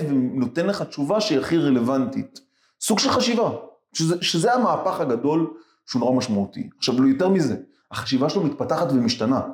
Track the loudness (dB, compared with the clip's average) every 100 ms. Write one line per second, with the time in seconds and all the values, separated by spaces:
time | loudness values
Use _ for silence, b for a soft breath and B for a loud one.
0 | 0 0 0 0 -2 -2 -2 -2 -4 -4
1 | -2 0 2 0 2 2 4 2 2 0
2 | -2 -4 -8 -12 _ _ _ -8 -2 0
3 | 0 0 0 2 0 -2 -12 -20 _ -2
4 | 0 0 0 0 2 2 2 0 -2 -2
5 | -2 0 0 0 0 B B B -6 -2
6 | 2 0 0 -2 -2 -6 -12 -6 -2 2
7 | 4 4 2 2 0 -4 -10 B B -12
8 | -2 0 0 0 -2 -2 -2 -2 0 2
9 | 2 0 0 0 -2